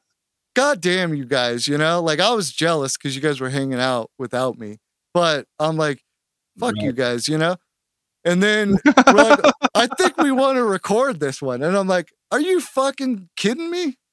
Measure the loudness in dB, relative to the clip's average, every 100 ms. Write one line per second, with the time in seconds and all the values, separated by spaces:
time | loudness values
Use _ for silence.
0 | _ _ _ _ _ 0 0 2 0 0
1 | 0 -4 -2 0 0 -2 -2 0 0 0
2 | 0 0 2 0 -4 -2 0 0 -2 -4
3 | -6 -4 -2 -2 -4 -4 -2 -2 0 -2
4 | -6 -10 -6 -2 -4 -4 -12 -16 _ _
5 | _ 0 0 0 -4 -4 -2 0 -2 -4
6 | _ _ _ _ _ -6 -4 -2 -4 -2
7 | -2 -2 -2 0 0 -2 _ _ _ _
8 | _ _ 0 2 2 2 2 2 2 4
9 | 6 6 6 6 4 2 0 0 0 0
10 | -2 0 0 2 2 2 0 -2 0 0
11 | 0 -2 -4 -4 -6 -4 0 0 0 -2
12 | -2 _ -4 -2 0 0 -2 -2 -2 -2
13 | -4 -4 -8 -4 -2 -2 -6 -6 -6 -8
14 | _